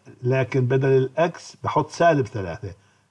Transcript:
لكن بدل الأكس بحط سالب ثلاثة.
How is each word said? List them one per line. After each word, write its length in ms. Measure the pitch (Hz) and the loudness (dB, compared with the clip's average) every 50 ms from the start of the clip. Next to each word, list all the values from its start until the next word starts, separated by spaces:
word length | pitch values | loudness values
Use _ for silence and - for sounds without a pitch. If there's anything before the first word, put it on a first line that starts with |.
| _ - - - 127 | _ -20 -12 -6 -2
لكن 380 | 123 131 131 131 - - 135 | 0 0 0 0 0 0 0
بدل 260 | 123 120 135 131 135 | 0 2 0 0 2
الأكس 720 | 135 135 131 131 131 - - 165 175 165 - - - - - - | 2 2 2 2 0 0 0 -2 -2 -2 -6 -16 -20 -16 -12 -8
بحط 260 | 117 - 156 147 151 | -4 -2 -2 -2 -2
سالب 380 | - - 170 170 160 147 127 | 0 2 4 4 4 2 0
ثلاثة. 420 | - - 110 95 87 85 - - 95 87 _ _ _ _ _ _ _ | -2 -6 -8 -8 -8 -10 -10 -12 -14 -16 _ _ _ _ _ _ _